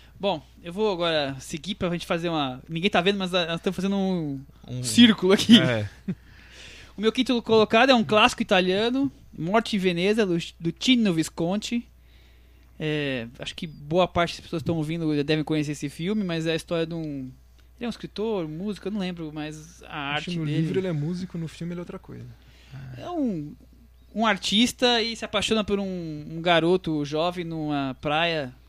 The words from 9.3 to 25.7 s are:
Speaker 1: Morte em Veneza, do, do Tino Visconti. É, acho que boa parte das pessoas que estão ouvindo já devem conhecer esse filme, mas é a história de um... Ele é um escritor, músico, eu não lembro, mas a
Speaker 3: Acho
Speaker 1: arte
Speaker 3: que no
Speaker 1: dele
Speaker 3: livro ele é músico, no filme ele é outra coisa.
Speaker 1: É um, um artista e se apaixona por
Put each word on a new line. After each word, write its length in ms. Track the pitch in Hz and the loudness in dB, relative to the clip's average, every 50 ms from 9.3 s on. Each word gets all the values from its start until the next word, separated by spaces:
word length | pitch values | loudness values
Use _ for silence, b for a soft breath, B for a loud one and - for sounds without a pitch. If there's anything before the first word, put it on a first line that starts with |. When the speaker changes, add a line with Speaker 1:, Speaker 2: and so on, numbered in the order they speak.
| - - | -12 -8
Speaker 1:
Morte 400 | 156 170 202 226 220 - 220 196 | -2 0 2 2 2 2 0 0
em 20 | |
Veneza, 460 | 185 185 175 170 180 202 214 233 214 | 2 2 2 2 2 2 2 2 2
do, 120 | 185 170 170 - - - - | 2 0 -2 -2 -4 -8 -6
do 140 | 165 165 - | -6 -6 -4
Tino 400 | - - 254 262 240 220 202 170 | -2 2 2 4 4 4 2 2
Visconti. 760 | 160 156 - - - 165 170 196 214 - - 240 240 - - - - - - - - - - - - - - - - - - - - | 0 -2 -2 -4 -4 -2 -2 -2 -2 -4 -4 -4 -6 -6 -8 -14 -20 -20 -20 -20 -20 -20 -20 -20 -20 -20 -20 -20 -20 -20 -20 -14 -8
É, 500 | 156 151 151 151 147 139 131 123 113 117 127 - | -6 -4 -2 -2 -2 -4 -4 -6 -6 -10 -12 -12
acho 160 | 147 - - | -12 -12 -10
que 100 | - 180 | -10 -10
boa 400 | 160 147 - 147 147 160 185 180 | -12 -12 -12 -8 -2 2 2 2
parte 280 | 170 - 175 170 165 - | 2 2 0 0 0 -2
das 80 | - | -8
pessoas 200 | - - 170 165 | -10 -8 -6 -4
que 20 | 127 | -2
estão 120 | 175 170 | -2 -2
ouvindo 400 | 160 151 151 165 170 165 156 151 | 0 -2 -2 -2 -2 0 0 0
já 80 | 147 139 | 0 2
devem 220 | 143 156 156 147 | 2 2 0 0
conhecer 260 | - 156 151 147 147 | 0 0 0 0 -2
esse 160 | 147 - 147 143 | -4 -6 -6 -8
filme, 380 | - - 165 185 220 214 196 | -6 -6 -4 -2 -2 0 -2
mas 200 | 175 165 160 160 | -2 -2 -2 0
é 60 | 165 | 0
a 40 | 160 | -2
história 300 | 160 - - 175 165 165 | -2 -2 -2 -2 -2 -2
de 80 | 165 170 | -2 -4
um... 380 | 165 160 151 143 139 131 127 131 - - - - - - - - - | -6 -6 -6 -8 -8 -10 -10 -14 -18 -20 -20 -20 -20 -20 -20 -14 -10
Ele 80 | 240 | -8
é 20 | 233 | -8
um 20 | |
escritor, 580 | 214 - - 160 - - 214 226 220 190 165 156 | -8 -8 -12 -12 -8 -6 -4 -4 -2 -4 -4 -6
músico, 380 | 151 160 190 214 196 - - 185 | -8 -8 -6 -8 -8 -8 -8 -6
eu 40 | |
não 80 | 214 208 | -4 -4
lembro, 320 | 185 185 180 170 165 151 151 | -4 -4 -6 -8 -10 -10 -8
mas 480 | 156 151 156 151 156 156 - - - - | -8 -8 -8 -10 -12 -16 -18 -20 -20 -18
a 260 | - - 156 143 139 | -12 -10 -8 -4 -4
Speaker 3:
Acho 40 | 147 | -4
Speaker 1:
arte 140 | 151 151 180 | -4 -4 -4
Speaker 3:
que 60 | 175 165 | -4 -2
no 80 | 160 | -2
Speaker 1:
dele 120 | 147 147 156 | 0 0 0
Speaker 3:
livro 180 | 160 160 180 190 | 0 0 0 0
ele 80 | 185 185 | 0 0
é 40 | 165 | 0
músico, 440 | 147 143 165 180 180 185 180 - 170 | -2 -2 -2 -4 -4 -6 -8 -8 -8
no 100 | 165 151 | -8 -8
filme 240 | - - 170 170 175 | -8 -10 -10 -8 -8
ele 60 | 175 | -10
é 40 | 175 | -10
outra 140 | 180 185 185 | -12 -12 -14
coisa. 260 | - - 127 120 117 120 117 - b b b b b b 135 - - 131 127 120 | -14 -16 -16 -16 -16 -16 -18 -20 b b b b b b -18 -16 -16 -14 -14 -12
Speaker 1:
É 120 | - 349 | -10 -8
um, 440 | 359 330 277 233 190 156 147 147 - - - - - - - - - - - - - | -4 -2 -2 -2 -2 -4 -6 -10 -12 -18 -20 -20 -20 -20 -20 -20 -20 -20 -20 -8 -2
um 120 | 202 226 | 0 2
artista 760 | 220 196 190 - - 190 214 247 233 - - 254 247 240 226 | 2 2 2 0 0 2 4 4 2 2 2 2 4 4 2
e 140 | 214 226 226 | 0 -2 -4
se 80 | - 220 | -6 -6
apaixona 400 | - - 202 - - 220 220 202 | -4 -2 -2 0 2 2 0 0
por 160 | - | 0